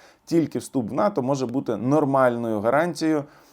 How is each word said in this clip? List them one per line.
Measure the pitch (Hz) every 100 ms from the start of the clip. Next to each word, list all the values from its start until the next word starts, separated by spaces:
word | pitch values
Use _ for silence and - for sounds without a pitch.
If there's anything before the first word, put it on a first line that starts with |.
| - _
Тільки | - 165 147 120
вступ | - 135 107
в |
нато | 139 202 202
може | 127 139 127
бути | 127 - 104
нормальною | 120 151 139 135 127 117 117 107
гарантією, | 110 139 175 147 160 156 143 - -